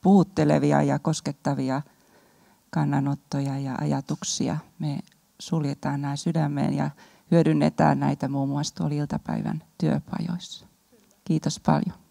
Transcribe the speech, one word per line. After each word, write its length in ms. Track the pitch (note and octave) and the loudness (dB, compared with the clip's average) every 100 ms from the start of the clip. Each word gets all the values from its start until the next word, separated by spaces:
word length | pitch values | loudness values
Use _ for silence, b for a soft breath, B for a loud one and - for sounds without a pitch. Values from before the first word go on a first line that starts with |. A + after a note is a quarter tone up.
puhuttelevia 800 | F#3 G3 E3 - D3+ D3 D3 C#3+ | 8 6 6 2 4 4 4 2
ja 160 | C#3+ C#3+ | 2 0
koskettavia 840 | - D#3 - C#3+ - C#3 C3 C3 D3+ b b b b b b b _ | 0 -2 -4 -6 -4 -2 -2 -4 -6 b b b b b b b _
kannanottoja 880 | E3 D3 C#3+ C#3 C#3 _ C#3+ C#3 C#3 | -2 0 0 0 -4 _ -4 -2 -4
ja 160 | C3+ B2+ | -4 -4
ajatuksia. 760 | D3 C#3 - D3+ - - - D#3 - _ | -2 -2 -2 -6 -6 -4 -2 -4 -8 _
Me 200 | D#3 C#3+ - _ _ _ | -6 -6 -10 _ _ _
suljetaan 640 | - E3 C#3+ C#3+ C#3+ C#3+ | -4 -2 -2 -4 -6 -4
nää 140 | C#3+ C#3+ | -4 -4
sydämeen 600 | - E3 D3+ C#3+ C#3 C#3+ | -2 0 0 0 -2 0
ja 140 | D3 - B B _ | -4 -6 B B _
hyödynnetään 720 | E3+ D#3+ D3+ D3 - D#3 C#3 | 4 4 4 2 4 2 4
näitä 280 | C#3 C#3+ C#3 | 0 -2 -2
muun 200 | C#3 C#3 | -2 -2
muassa 260 | C#3+ D#3 | -2 -4
tuolla 200 | - D#3+ | -4 -2
iltapäivän 680 | D3 D3 - - - - D#3 - _ | -2 -2 -6 -4 -4 -4 -6 -10 _
työpajoissa. 880 | D#3+ C#3+ - - E3+ F3 - - - _ _ _ _ _ | 0 0 -2 -6 -4 -6 -8 -18 -20 _ _ _ _ _
Kiitos 360 | - D#3 D3 - | -2 -2 -2 -2
paljon. 380 | - D3 - - _ | 0 2 0 -8 _